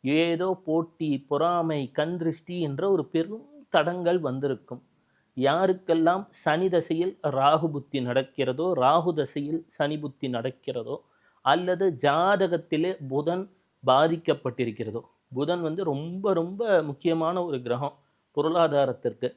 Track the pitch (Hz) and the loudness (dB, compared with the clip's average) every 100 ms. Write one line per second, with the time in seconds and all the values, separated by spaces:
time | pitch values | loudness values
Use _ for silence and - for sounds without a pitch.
0 | 131 151 170 165 190 185 - 160 165 _ | 0 2 2 0 -2 -4 -2 -2 -2 _
1 | 156 139 - 143 165 175 165 151 135 - | -4 -4 -2 0 0 0 -2 -4 -4 -4
2 | 156 175 165 160 - 175 156 139 196 190 | -4 -2 -4 -4 -10 -6 -4 -2 0 0
3 | 139 165 165 220 - - _ 175 156 180 | 0 -4 -4 -8 -16 -20 _ 0 2 0
4 | 170 180 147 131 139 127 _ 127 _ _ | 0 0 -2 -4 -4 -6 _ -18 _ _
5 | _ _ _ - 131 160 190 185 - 165 | _ _ _ 0 2 2 2 0 0 2
6 | 160 185 208 - 165 156 190 175 160 165 | 4 2 -4 -6 0 2 2 0 0 -2
7 | 180 - 147 131 139 156 160 147 - 139 | -2 -2 -2 2 4 4 0 -4 -6 -4
8 | 123 123 131 - 131 127 175 160 127 160 | 0 0 -2 -4 -2 0 0 2 4 4
9 | 170 151 127 151 143 165 - - 147 151 | 2 -2 -4 -4 -4 -6 -8 -4 -2 -2
10 | 147 - 135 120 123 127 - 123 113 139 | -8 -8 -6 -4 -4 -8 -8 -6 -6 -8
11 | _ _ _ _ 131 156 180 175 196 135 | _ _ _ _ 2 2 2 2 0 2
12 | 147 151 185 202 185 170 - 156 175 190 | 2 4 4 4 2 0 -2 -2 -2 -4
13 | 135 139 151 180 196 _ _ _ 127 131 | -4 -2 -2 -4 -6 _ _ _ 4 6
14 | 160 165 - 139 135 113 120 107 110 113 | 4 2 -2 -2 -2 -4 -4 -4 -8 -8
15 | - _ _ 123 151 175 160 165 175 139 | -12 _ _ -4 -2 -2 -2 -2 -4 -4
16 | 165 185 202 175 170 196 226 180 151 135 | -6 -4 0 0 -2 -4 2 2 2 -4
17 | 170 165 160 180 175 135 123 123 143 - | -2 0 0 -2 -4 -6 -4 -4 -4 -10
18 | _ _ _ - 151 170 160 143 135 123 | _ _ _ -2 0 2 4 4 0 0
19 | 156 - 165 | -6 -4 -8